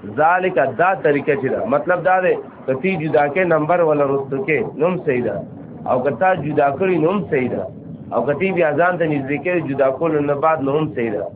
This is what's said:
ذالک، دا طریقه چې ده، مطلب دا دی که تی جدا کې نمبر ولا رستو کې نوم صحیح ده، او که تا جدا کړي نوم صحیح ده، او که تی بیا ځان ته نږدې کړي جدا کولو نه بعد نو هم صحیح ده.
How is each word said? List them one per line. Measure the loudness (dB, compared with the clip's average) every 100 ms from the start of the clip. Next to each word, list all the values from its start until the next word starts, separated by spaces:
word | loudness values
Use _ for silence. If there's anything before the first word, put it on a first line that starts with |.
| -8 2
ذالک، | 4 4 2 2 0 2
دا | 0 2 2
طریقه | 2 0 -2
چې | 0
ده، | -2 0
مطلب | 0 0 0 2
دا | 2
دی | 2 0 -4 -10 -4
که | -2
تی | 0 -2
جدا | 0 2 2
کې | 0 2
نمبر | 2 2 2 4
ولا | 2 2
رستو | 0 -2 -6 -2
کې | -2 -2 0
نوم | 0 0 -2
صحیح | 0 -2
ده، | -4 -10 -16 -16 -12 -2
او | 0
که | 0 2
تا | 2 2
جدا | 0 2 2 2
کړي | 0 2 2
نوم | 0 0
صحیح | -2 0
ده، | -4 -8 -12 -16 -16 -4
او | -2 -2
که | 0
تی | 0 2
بیا | 2 4
ځان | 2 2
ته | 0
نږدې | -2 -2 -4
کړي | -2 -2 -2
جدا | 0 0 2
کولو | 0 0 0
نه | 0
بعد | 2 2 0
نو | 0
هم | -2
صحیح | -2 -4 -4
ده. | -8